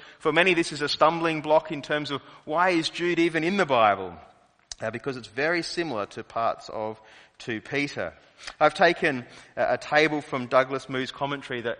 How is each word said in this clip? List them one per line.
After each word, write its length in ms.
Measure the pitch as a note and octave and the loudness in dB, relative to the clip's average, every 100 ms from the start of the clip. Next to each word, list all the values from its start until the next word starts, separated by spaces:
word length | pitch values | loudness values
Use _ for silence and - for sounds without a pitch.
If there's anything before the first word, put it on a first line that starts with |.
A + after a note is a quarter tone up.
| - - | -18 -4
for 140 | D#3+ | 0
many 200 | D3+ F#3+ | 4 4
this 200 | E3+ E3 | 4 0
is 80 | D3+ | -2
a 80 | D3 | -4
stumbling 500 | - D#3 E3+ E3 D#3 | 4 4 4 0 -2
block 320 | D3+ D#3 - | 2 2 2
in 100 | D3+ | -6
terms 300 | - D3+ C#3+ | -4 -4 -2
of 100 | C#3 - - | -6 -8 -16
why 280 | - D#3 F#3 | -6 0 2
is 180 | E3+ D#3 | 2 -2
Jude 300 | - F3 E3+ | -2 -2 2
even 260 | E3+ D#3+ D#3+ | 2 2 0
in 100 | G3+ | 0
the 100 | E3+ | 2
Bible? 480 | B2 A2 G2 F#2 E2+ - _ _ _ _ - | 6 6 4 -2 -12 -18 _ _ _ _ -10
Uh, 100 | A2 | -8
because 240 | A2 - B2+ | -6 -8 -8
it's 140 | A2 | -10
very 340 | G#2 D3+ F3 | -4 -2 -2
similar 440 | D#3+ - E3 A2+ G2 | -2 -4 -4 -4 -6
to 180 | - - | -8 -8
parts 420 | A#2 A2+ - - | -2 -2 -2 -8
of 320 | - A2 A2 - - - - | -8 -8 -10 -16 -20 -20 -16
two 220 | - A2 | -8 -8
Peter. 520 | - C#3 C#3+ - F2+ - _ _ - - | -6 -4 -4 -6 -8 -10 _ _ -18 2
I've 140 | D3+ | 2
taken 520 | - F3 E3+ E3 C3 A#2+ - - - | 6 4 4 0 -2 -8 -18 -14 -2
a, 200 | A#2 B2 | 0 -2
a 20 | |
table 420 | - D3 D#3 D3+ | 0 2 4 2
from 280 | - C3+ B2 | -4 -6 0
Douglas 420 | C3 C3 C3+ - | 2 2 -2 -6
Moo's 220 | C3 B2+ | -6 -6
commentary 500 | - C#3 C#3 - B2 | -4 -6 -6 -8 -6
that 180 | A#2 - | -6 -8